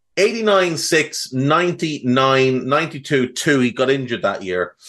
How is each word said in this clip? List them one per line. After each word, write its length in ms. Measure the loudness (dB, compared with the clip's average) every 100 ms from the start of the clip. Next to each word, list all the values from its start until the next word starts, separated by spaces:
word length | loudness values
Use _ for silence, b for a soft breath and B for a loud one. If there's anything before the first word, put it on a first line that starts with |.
| _ 0
eighty-nine 600 | 0 0 2 2 2 -2
six, 560 | 0 0 0 -6 -8
ninety-nine, 1300 | -2 0 2 0 -2 -4 -4 0 2 4 4 2 0 0
ninety-two 680 | -2 -2 -8 -2 0 0
two, 280 | -2 0 2
he 120 | 2
got 180 | 0 0
injured 320 | 0 -2 -4
that 200 | -4 -4
year. 320 | -4 -4 -4 B